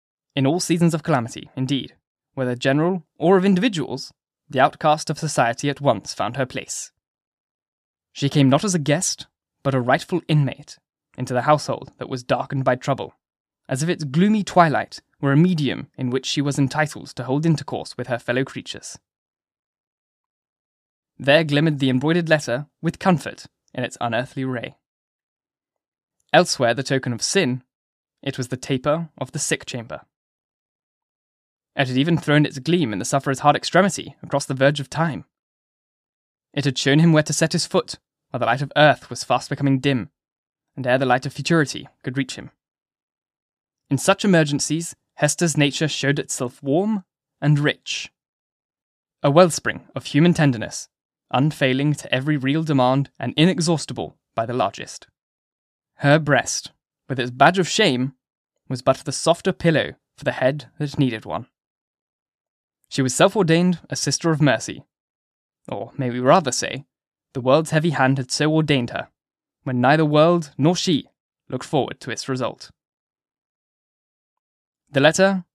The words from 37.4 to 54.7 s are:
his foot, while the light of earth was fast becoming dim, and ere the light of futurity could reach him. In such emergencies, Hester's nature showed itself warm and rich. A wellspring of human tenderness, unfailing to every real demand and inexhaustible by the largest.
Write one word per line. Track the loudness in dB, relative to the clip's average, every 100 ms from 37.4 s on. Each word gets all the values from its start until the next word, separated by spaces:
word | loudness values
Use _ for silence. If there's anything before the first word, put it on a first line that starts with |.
| 0
his | -2 -2
foot, | -2 -2 -14 _ _ _
while | -4
the | 0
light | 0
of | -2 4
earth | 4 4 -4
was | -14
fast | -2 -2 -2
becoming | -2 0 2
dim, | 0 -2 -6 _ _ _ _ _ _ -8
and | 0
ere | 0
the | 2
light | 0 -2
of |
futurity | -8 0 0 0 -6 -14 _
could | -8 -6
reach | -6 -10
him. | -16 _ _ _ _ _ _ _ _ _ _ _ _ _ _
In | -2
such | 0 0 4
emergencies, | 4 2 -2 -4 -6 -8 -16 _ -4
Hester's | -2 0 -2 0
nature | 0 0 -4
showed | -2 -2 -2
itself | -4 -8 -8 -8
warm | -2 -2 0 -4 -8 _ _ _
and | 0 2
rich. | 2 -2 -8 -10 -12 _ _ _ _ _ _ _ _ _ _ _
A | 2
wellspring | 6 4 2 -6 -6 -10 -14
of | -2
human | 2 4
tenderness, | 4 2 0 -6 -10 -16 _ _ _ _
unfailing | 0 0 0 0 0 0
to | -2 -4
every | -4 -2 -2
real | 0 -2
demand | 0 2 4 2 -2 _
and | -6 2
inexhaustible | 2 2 0 -2 -4 -8 -10 -12 _ -6
by | -4
the |
largest. | -2 -4